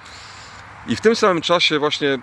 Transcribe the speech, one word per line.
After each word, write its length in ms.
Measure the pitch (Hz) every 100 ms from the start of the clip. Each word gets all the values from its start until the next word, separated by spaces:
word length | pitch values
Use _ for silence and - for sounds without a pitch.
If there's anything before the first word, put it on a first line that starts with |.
| - - - - - - - - -
I 100 | 226
w 40 |
tym 160 | 220 226
samym 240 | 214 170
czasie 360 | 156 175 - 151
właśnie 400 | 147 - 143 135